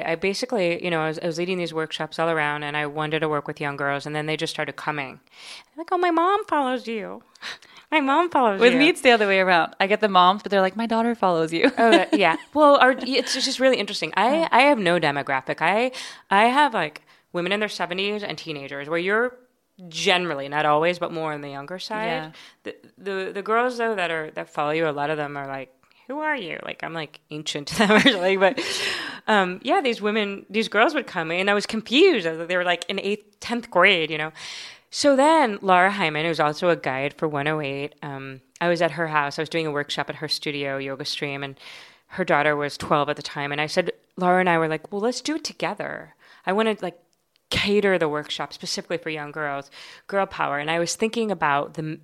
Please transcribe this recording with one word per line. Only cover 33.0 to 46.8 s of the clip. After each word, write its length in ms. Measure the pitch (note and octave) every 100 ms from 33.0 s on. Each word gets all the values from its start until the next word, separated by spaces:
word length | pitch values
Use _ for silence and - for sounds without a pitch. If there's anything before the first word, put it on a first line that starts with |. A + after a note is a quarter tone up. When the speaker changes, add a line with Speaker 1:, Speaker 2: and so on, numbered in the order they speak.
| G3 G#3 _ _
Speaker 1:
tenth 320 | - A#3+ -
grade, 400 | F3+ F#3+ F3+ D#3
you 60 | D#3
know? 160 | D#3 - - - - - _
So 280 | - C#4+ C4
then 420 | D4 D#4+ A#3+ G3+
Laura 300 | F#3+ F3+ F#3+
Hyman, 340 | G3+ D#3+ D3+
who's 140 | E3 D#3
also 300 | D3+ D3+ F3+
a 60 | D#3+
guide 360 | D3 C3 C#3+ -
for 100 | D#3+
one 180 | D3 D3
oh 100 | D#3
eight, 340 | C#3 C#3 C#3+ -
um, 380 | D3 C3+ C3+ C3+ _ _
I 80 | F3
was 120 | E3+
at 100 | E3
her 160 | D3+ D#3+
house. 280 | D3+ C#3+ E3
I 40 |
was 80 | D3+
doing 180 | E3 D#3
a 40 |
workshop 380 | C#3+ C#3+ - C#3+
at 60 |
her 140 | D3 D3+
studio, 480 | - D#3+ C#3+ C#3 C3+
Yoga 260 | C3+ C3+
Stream, 400 | C#3+ - D3 C#3
and 160 | C#3 C3+ - - - _ _
her 160 | -
daughter 320 | F3 D3+ D3+
was 220 | D3 C#3+ -
twelve 320 | - D3+ C#3+
at 80 | D3
the 40 |
time. 300 | - D3+ C#3+
And 80 | C#3+
I 80 | D3+
said, 240 | F#3 F3 - _
Laura 240 | - F3+ F#3
and 100 | F#3
I 80 | E3
were 120 | D#3+
like, 200 | D#3 -
"Well, 120 | G3+
let's 180 | A3+ B3
do 160 | -
it 80 | D#4
together. 720 | D#4 - E3+ G#3 C#3+ D3 D#3+ _ _ -
I 80 | -
wanna, 240 | G3+ A3 G#3